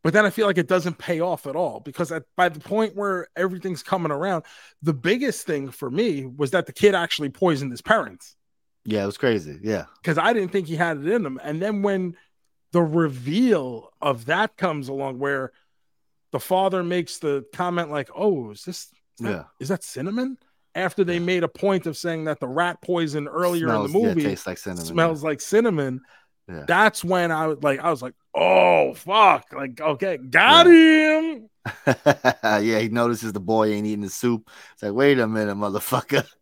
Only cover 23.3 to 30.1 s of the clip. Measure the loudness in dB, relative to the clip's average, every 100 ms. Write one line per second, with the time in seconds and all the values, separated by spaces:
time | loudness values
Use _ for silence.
23.3 | -2 -2 0 0 0 0 2 2 0 -2
24.3 | -4 -8 -10 -10 -10 -4 0 0 0 -4
25.3 | -6 0 2 2 0 -4 -6 _ _ _
26.3 | _ -14 -10 0 4 4 2 -2 0 0
27.3 | -2 -2 0 0 0 -2 -4 -8 _ _
28.3 | 0 4 6 6 6 2 -2 -2 6 6
29.3 | 6 _ -12 -12 -4 -4 -2 -4